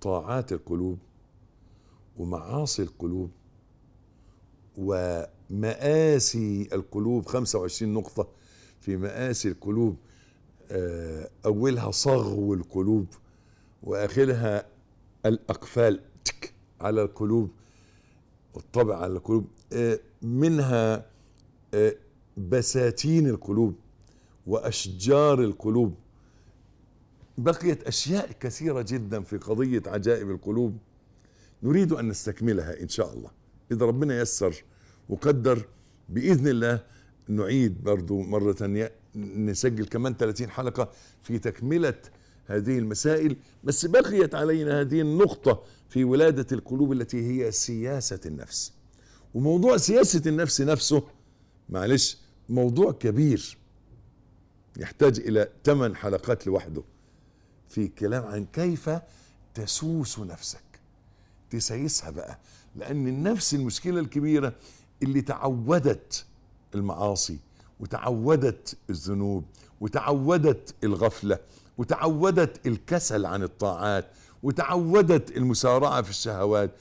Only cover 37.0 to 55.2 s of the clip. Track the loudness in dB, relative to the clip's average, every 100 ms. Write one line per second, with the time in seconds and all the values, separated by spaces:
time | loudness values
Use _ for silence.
37 | -20 _ -4 -2 0 2 2 0 0 0
38 | 0 -4 -2 0 0 0 -2 -2 -4 -8
39 | _ -12 -10 -4 -4 0 0 -2 -4 -4
40 | -4 -2 -4 -4 -8 -6 -6 -4 -6 -6
41 | -20 -20 -8 -4 -4 -6 -2 0 0 -2
42 | -12 -20 _ -20 -4 -2 0 -2 -2 -2
43 | 0 2 0 -2 -10 -12 -4 -2 2 4
44 | 4 4 4 2 0 2 2 0 2 2
45 | 2 4 4 4 2 2 0 -20 -4 0
46 | 4 6 6 4 -2 -4 -4 0 2 0
47 | -2 -4 -2 -2 0 -2 -2 -4 -4 -4
48 | -4 -6 -10 -10 -8 -8 -8 -12 -20 _
49 | -20 -20 -10 -2 2 4 6 4 6 6
50 | 6 4 2 0 0 0 2 2 4 2
51 | 0 -16 _ _ _ _ -10 -4 2 2
52 | 2 -4 -18 _ -4 0 2 2 2 2
53 | -2 2 2 2 -2 -18 -20 _ _ -20
54 | -20 _ _ _ _ _ _ -14 -10 4
55 | 4 6